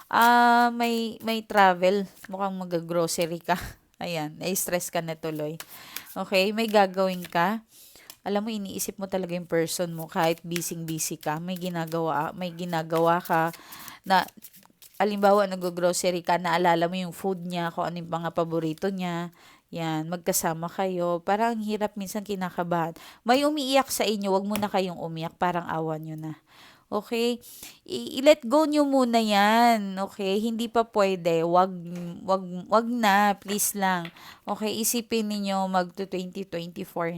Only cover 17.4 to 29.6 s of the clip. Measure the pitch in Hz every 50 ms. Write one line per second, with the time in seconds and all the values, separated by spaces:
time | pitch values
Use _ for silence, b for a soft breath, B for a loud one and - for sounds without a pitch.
17.4 | 170 180 180 175 170 170 165 - 175 175 170 175 170 165 170 165 170 165 160 -
18.4 | 170 165 160 165 160 160 156 - - 196 196 185 180 180 170 170 175 175 b b
19.4 | b b b b b _ - 170 165 160 160 156 156 160 175 180 165 - 185 -
20.4 | - 180 160 160 165 170 - - 196 190 185 175 175 175 175 170 170 - 196 208
21.4 | 226 233 233 226 214 208 214 208 208 202 - 214 196 185 - 214 202 202 208 190
22.4 | 185 175 - - 175 175 175 170 165 165 165 B B B B B - - 240 269
23.4 | 285 294 302 311 269 254 269 269 262 262 - - - 202 220 208 202 202 190 190
24.4 | 196 202 208 208 208 202 - 202 185 185 170 - - 165 165 160 160 165 - _
25.4 | 190 180 175 175 170 - 160 160 160 160 160 156 160 156 156 156 156 156 151 -
26.4 | B B B B B B B B B _ - 208 202 - 240 226 233 240 247 233
27.4 | B B B B B B B B _ - - 240 240 - - - 262 294 311 311
28.4 | - 226 233 302 311 294 302 302 294 285 269 269 254 240 233 233 226 214 208 196
29.4 | 202 208 220 226